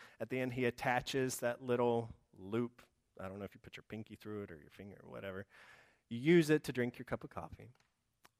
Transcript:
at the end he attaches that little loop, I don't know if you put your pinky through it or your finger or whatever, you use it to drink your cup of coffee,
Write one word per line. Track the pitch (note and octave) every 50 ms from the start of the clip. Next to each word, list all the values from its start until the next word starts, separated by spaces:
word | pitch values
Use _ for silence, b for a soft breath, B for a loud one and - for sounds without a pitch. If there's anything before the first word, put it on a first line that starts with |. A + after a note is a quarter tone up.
| B B B B
at | A2+ -
the | B2+ B2+
end | B2+ C3 A#2+
he | C3 B2
attaches | A#2+ - - - C3+ B2 B2 - - - C3+ C3 C3 B2+
that | - B2+ A#2+ A#2+ A#2+
little | C3+ B2+ A#2+ A#2+ A#2+ A#2+ A#2 A#2 A#2 A2+ - - _ _ - -
loop, | F#2 G2 G#2+ A#2+ A#2+ A#2+ A#2+ - - _ _ _ _ _ _ F#2
I | F#2+ F#2+
don't | F#2+ G2+
know | G2+
if | F#2+ -
you | -
put | - - -
your | - - _
pinky | G#2+ A2 G#2+ - G#2
through | - - G#2+ G#2+ G#2
it | G2+ F#2+
or | E2+
your | D2+ - -
finger | - - F#2+ G2+ - - -
or | -
whatever, | - A2+ G#2 G2 F#2 F#2+ G2+ b b b b b b b b b b b b _
you | A#2 A#2
use | B2+ D#3 F3 F3 D#3+ D3
it | D#3 D3 -
to | -
drink | B2 B2+ A#2+ B2 - -
your | B2+
cup | - B2+ A2
of | - A2
coffee, | - F#2+ E2 - - - G#2+ A2+ - _ _ _ _ _ _ _ _ _ _ - _